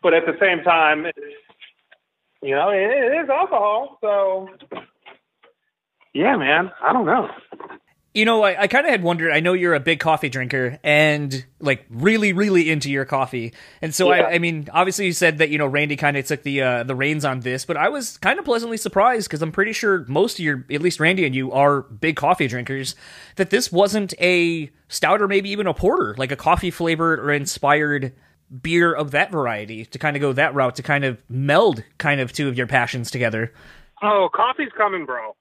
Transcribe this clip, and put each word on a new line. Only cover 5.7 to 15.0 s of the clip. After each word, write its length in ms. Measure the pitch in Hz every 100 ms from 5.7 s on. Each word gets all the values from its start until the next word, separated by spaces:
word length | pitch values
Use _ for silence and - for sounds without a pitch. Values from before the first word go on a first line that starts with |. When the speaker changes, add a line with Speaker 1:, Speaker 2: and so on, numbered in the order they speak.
| _ _ _ _
Speaker 1:
yeah, 240 | 135 196 254
man, 360 | 139 156 185 -
I 100 | -
don't 140 | 247 180
know. 220 | 247 - - _ - - - _ _ _
Speaker 2:
You 120 | -
know, 180 | 220 226
I, 200 | 202 180
I 40 | 202
kinda 240 | 247 330
had 140 | 233
wondered, 260 | 170 170 165
I 80 | 151
know 140 | 170
you're 220 | 185 175
a 40 | 156
big 220 | 131 160
coffee 280 | 160 156 151
drinker 520 | 131 127 135 123 135
and, 640 | - 147 156 147 143 135 127 _
like, 260 | 147 131 -
really, 440 | 117 170 220 208
really 360 | 180 208 185 160
into 220 | 156 139
your 140 | 139
coffee. 480 | 131 139 131 127 117 - - -
And 140 | 160
so, 180 | 147 180
Speaker 1:
Yeah. 100 | 180
Speaker 2:
I, 100 | 170
I 60 | 170
mean, 280 | 170 160 143
obviously 340 | 165 185 185